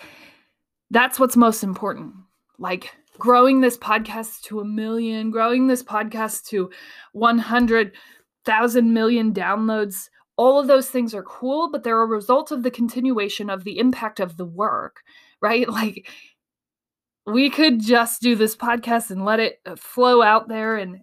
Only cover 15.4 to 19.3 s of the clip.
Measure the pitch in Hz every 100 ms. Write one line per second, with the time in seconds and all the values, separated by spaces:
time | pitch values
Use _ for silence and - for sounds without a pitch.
15.4 | 208 233 233 214 214 - - - - _
16.4 | _ _ _ _ _ _ _ _ - 226
17.4 | 277 - 311 233 214 240 226 - 247 220
18.4 | 220 - 240 233 233 233 226 185 196